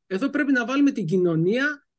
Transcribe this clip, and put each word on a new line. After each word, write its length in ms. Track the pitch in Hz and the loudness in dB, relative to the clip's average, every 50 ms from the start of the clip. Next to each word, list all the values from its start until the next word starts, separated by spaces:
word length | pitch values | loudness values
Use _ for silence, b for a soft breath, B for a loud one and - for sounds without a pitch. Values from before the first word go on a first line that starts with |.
| _ | _
Εδώ 240 | _ 185 196 262 277 | _ -6 -4 -4 -4
πρέπει 220 | 277 294 302 262 | -2 -2 0 0
να 120 | 269 247 240 | 0 0 0
βάλουμε 260 | 214 269 285 285 277 | -2 0 2 2 2
την 140 | - 240 185 | 2 0 -4
κοινωνία 840 | 156 190 185 180 175 165 160 165 180 220 254 277 302 294 285 _ _ _ | -2 0 2 2 2 2 2 2 0 0 0 -2 -2 -4 -8 _ _ _